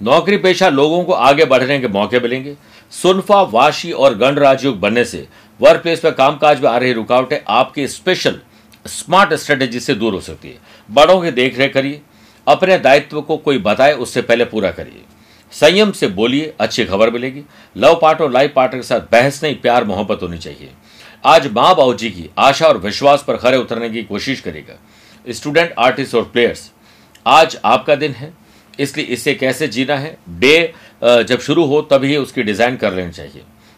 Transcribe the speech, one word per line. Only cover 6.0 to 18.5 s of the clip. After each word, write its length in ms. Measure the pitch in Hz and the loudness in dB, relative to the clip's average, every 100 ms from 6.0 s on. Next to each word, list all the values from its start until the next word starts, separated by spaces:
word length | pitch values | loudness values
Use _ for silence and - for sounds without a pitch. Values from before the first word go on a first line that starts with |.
| 160 | -2
कामकाज 500 | 143 135 147 151 139 | 2 0 2 2 2
में 80 | 135 | 2
आ 80 | 120 | 0
रही 160 | 127 | 0
रुकावटें 460 | 113 107 123 131 151 - | -2 0 0 0 -6 -2
आपकी 400 | 113 131 - 131 | -2 -2 -4 -8
स्पेशल 520 | - - 180 139 92 - _ _ _ - | -6 -4 -2 -2 -4 -12 _ _ _ -18
स्मार्ट 460 | - - 180 202 | -16 0 2 2
स्ट्रेटजी 460 | 156 - 139 131 120 | 0 -2 -2 -2 -6
से 140 | 135 | -6
दूर 200 | 117 110 | -4 -2
हो 80 | 92 | -4
सकती 280 | 85 78 71 | -10 -16 -18
है। 80 | - _ - - | -20 _ -20 -2
बड़ों 300 | 117 160 185 | 4 6 4
की 100 | 170 | 2
देखरेख 420 | 123 127 117 139 | -2 -2 0 -2
करिए, 280 | 135 135 147 _ _ _ _ - | -2 -4 -8 _ _ _ _ 0
अपने 300 | 143 185 180 | 2 4 2
दायित्व 440 | 131 143 143 151 | 4 2 2 -8
को 160 | - 156 | -6 -4
कोई 200 | 151 131 | -2 -2
बताए 360 | 101 104 139 | -2 2 2
उससे 280 | 143 120 127 | 0 -4 -6
पहले 240 | - 120 117 | 0 0 0
पूरा 260 | 107 95 | -2 -4
करिए, 300 | - 65 52 - _ _ _ _ | -6 -14 -18 -20 _ _ _ _
संयम 400 | - 151 185 214 | 2 2 4 0
से 160 | - 131 | 0 -4
बोलिए, 460 | 92 117 139 156 - | -2 -2 -2 -4 -6
अच्छी 260 | 113 - 98 | -4 -4 -4
खबर 260 | 98 113 | 0 0
मिलेगी। 300 | 117 131 139 - _ _ 90 | 0 -8 -12 -20 _ _ 0
लव 220 | 135 165 | 2 4
पार्टनर 260 | 156 160 151 | 2 2 0
और 60 | |
लाइफ 200 | 123 143 | 0 0